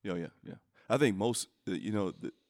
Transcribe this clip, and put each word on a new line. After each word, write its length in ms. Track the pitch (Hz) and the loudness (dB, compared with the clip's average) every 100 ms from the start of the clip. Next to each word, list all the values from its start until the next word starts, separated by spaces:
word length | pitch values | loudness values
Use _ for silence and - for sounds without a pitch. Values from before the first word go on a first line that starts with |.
Yeah, 120 | 104 | -2
yeah, 140 | 90 82 _ | -2 -4 _
yeah. 120 | - 107 _ _ - | -16 -16 _ _ -2
I 80 | 127 | 4
think 200 | 139 98 | 4 4
most, 320 | 110 117 - _ - | 0 0 -6 _ -6
uh, 40 | |
you 200 | 92 - | -4 -2
know, 180 | 107 92 | 0 -2
the, 220 | - - - | -4 -10 -12